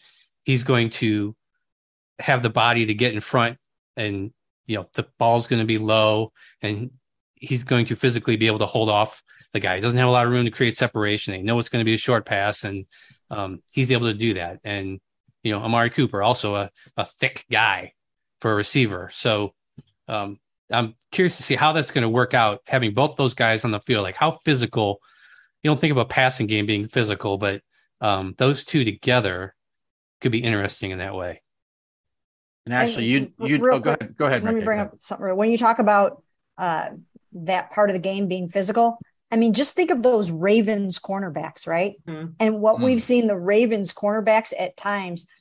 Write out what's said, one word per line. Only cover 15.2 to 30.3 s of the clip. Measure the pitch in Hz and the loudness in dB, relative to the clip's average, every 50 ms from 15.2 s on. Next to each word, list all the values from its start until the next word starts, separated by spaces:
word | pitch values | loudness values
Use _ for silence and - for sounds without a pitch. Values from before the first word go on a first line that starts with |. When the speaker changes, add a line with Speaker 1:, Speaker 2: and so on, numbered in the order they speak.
| _ _ _ _ | _ _ _ _
Speaker 1:
you | - 110 104 | -6 -6 -4
know, | 101 113 | -4 -2
Amari | 110 117 117 117 117 | 0 2 2 2 2
Cooper, | - - 131 110 107 101 | 2 0 0 0 0 0
also | 101 113 123 - - 104 101 | 2 2 2 2 0 -2 -2
a, | 101 101 - _ _ - _ - - | -2 -4 -6 _ _ -20 _ -8 -8
a | 107 | -8
thick | - _ - - 127 - - - - | -8 _ -4 -4 -4 -4 -6 -8 -2
guy | 117 107 113 107 98 92 90 - _ _ _ _ _ _ _ _ _ _ | 0 2 2 2 0 -2 -6 -12 _ _ _ _ _ _ _ _ _ _
for | - 117 | -2 0
a | 107 | 0
receiver. | 104 104 - - 143 127 107 98 90 90 90 - | 0 0 0 0 0 0 0 -2 -6 -10 -12 -10
So, | - - 123 110 104 104 95 _ _ _ _ _ - - _ _ _ _ - | -4 -2 0 0 0 -2 -6 _ _ _ _ _ -20 -20 _ _ _ _ -8
um, | 113 107 101 101 101 - _ _ _ _ _ - | -6 -6 -6 -8 -10 -16 _ _ _ _ _ -4
I'm | 113 117 120 113 113 _ _ - | -2 -2 -2 -2 -6 _ _ -8
curious | - - 185 175 175 - | -2 0 0 0 0 -4
to | - | -6
see | - 143 | -4 0
how | 123 147 156 | 2 2 2
that's | 156 160 143 - | 2 0 -2 -2
gonna | - 143 120 113 | 0 0 0 2
work | 113 123 123 120 - | 2 2 2 2 4
out, | 123 117 107 104 101 _ - | 4 4 4 2 -2 _ -2
having | - 131 120 110 101 | -2 0 0 0 0
both | 120 139 151 139 | 2 0 0 0
those | - 143 127 117 | 0 -2 0 0
guys | - 123 113 113 110 - | 2 2 2 2 0 0
on | 120 | -4
the | 107 104 | -4 -4
field. | - - 123 107 98 | -2 -2 -2 0 -2
Like, | 92 92 | -4 -2
how | - 151 160 160 - - | -2 -2 -2 -2 -2 0
physical, | 165 147 127 120 110 - 117 110 101 101 - _ _ _ _ _ - - _ _ _ _ _ - | 0 0 0 0 -2 -2 0 0 0 -2 -4 _ _ _ _ _ -20 -20 _ _ _ _ _ 0
you | 151 | 0
don't | 151 - | 2 2
think | - 156 | 2 2
of | 147 127 | 2 2
a | 113 | 0
passing | - - - 131 131 131 - 120 104 | 0 2 2 2 2 2 0 -2 0
game | 110 107 107 | 0 0 0
being | 104 107 101 104 107 | 0 -2 -2 -2 -2
physical, | - 131 117 104 104 98 - 107 98 98 | 0 0 0 0 -2 -4 -4 -4 -2 -2
but, | 107 101 98 98 _ _ _ _ _ _ _ - | -2 -2 -2 -4 _ _ _ _ _ _ _ -4
um, | 110 107 101 95 95 95 90 - | -2 0 0 0 -2 -6 -4 0
those | 131 135 143 139 - | 0 0 0 -2 -4
two | - - 156 127 | -2 0 0 0
together | 113 101 - - 127 123 127 107 98 90 90 92 98 _ _ _ _ _ _ _ _ _ _ _ _ _ - | 0 -2 -4 0 2 2 2 2 0 -4 -6 -8 -10 _ _ _ _ _ _ _ _ _ _ _ _ _ -4
could | - 135 | -2 -2